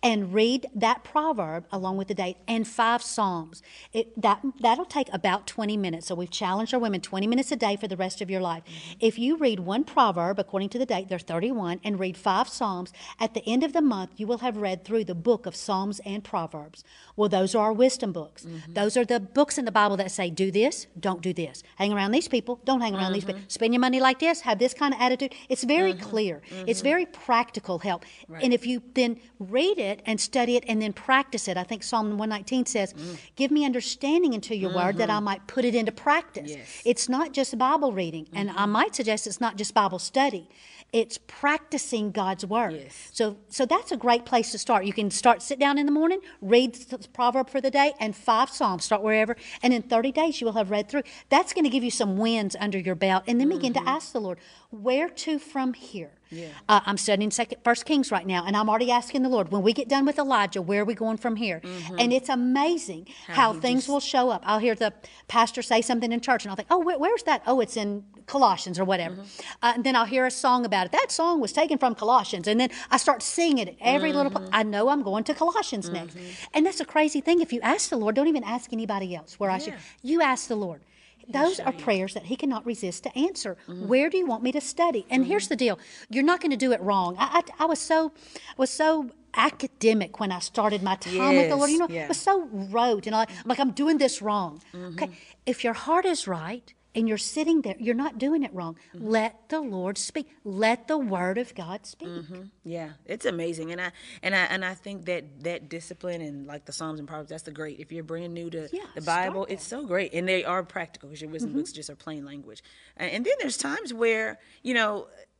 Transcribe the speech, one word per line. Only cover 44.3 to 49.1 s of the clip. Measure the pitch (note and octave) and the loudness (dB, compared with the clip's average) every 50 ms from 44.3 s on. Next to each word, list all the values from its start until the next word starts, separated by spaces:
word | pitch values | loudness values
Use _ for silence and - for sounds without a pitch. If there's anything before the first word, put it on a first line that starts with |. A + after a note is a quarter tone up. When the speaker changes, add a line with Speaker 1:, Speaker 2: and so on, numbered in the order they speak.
| C4+ A#3+ A3+ - | 2 2 2 2
Speaker 1:
to | - G3+ | -4 -8
start. | - - A#3 G3+ F#3+ | 0 2 2 2 2
You | G3+ | 0
can | F#3+ - G#3 G3+ | -2 -2 -2 -2
start, | - - - B3+ A#3 - | -2 4 6 6 4 4
sit | - - C#4+ B3+ | 2 -8 -2 2
down | C#4 C#4 C#4+ C#4+ | 2 2 4 2
in | D4 | 2
the | C#4+ | 2
morning, | D4 D4+ D#4+ E4 F#4 G4 F#4+ - - _ | 2 4 4 2 2 0 -4 -10 -18 _
read | G3+ F#3+ A3+ B3 B3+ A#3+ A#3+ | 0 4 6 6 6 4 -2
the | - - - B3+ B3+ - - | -10 -12 -12 -12 -12 -12 -14
proverb | _ - B3 A#3+ A#3 C4 C4 C4 | _ 0 0 2 2 2 -2 0
for | - C#4 | -4 -2
the | B3+ C4+ | -2 2
day, | B3 C#4 C#4 D4 C#4+ - | 2 4 2 2 2 -2
and | A3 G#3+ G3+ | -6 -6 -6
five | - - - A3+ A3 B3+ - | -4 0 2 4 4 4 0
Psalms. | - - D4 G#3+ F#3 F3 - | 0 -2 0 0 0 -2 0
Start | - G#3+ G3+ | 0 0 0
wherever. | G3+ G#3+ | 2 2